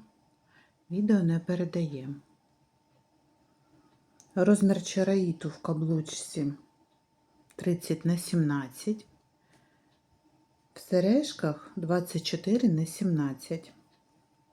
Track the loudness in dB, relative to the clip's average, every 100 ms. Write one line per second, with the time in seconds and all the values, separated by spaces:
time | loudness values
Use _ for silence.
0 | -4 _ _ _ _ _ _ _ -8 -2
1 | 4 4 4 0 0 -2 -2 -2 -4 -6
2 | -10 -12 _ _ _ _ _ _ _ _
3 | _ _ _ _ _ _ _ _ _ _
4 | _ _ _ 2 4 6 4 2 -2 -2
5 | 2 2 0 -2 -6 -8 -4 -2 0 -2
6 | -4 -10 -10 -4 -4 -6 -14 _ _ _
7 | _ _ _ _ _ -6 -2 -2 -2 -2
8 | 0 -2 0 0 2 0 -4 -8 -6 -6
9 | -8 _ _ _ _ _ _ _ _ _
10 | _ _ _ _ _ _ _ -18 0 2
11 | 4 4 2 -4 -4 -4 -8 -8 0 0
12 | 0 -4 -4 -4 0 4 4 2 0 -2
13 | 0 0 0 -4 -8 -10 -10 -20 _ _
14 | _ _ _ _ _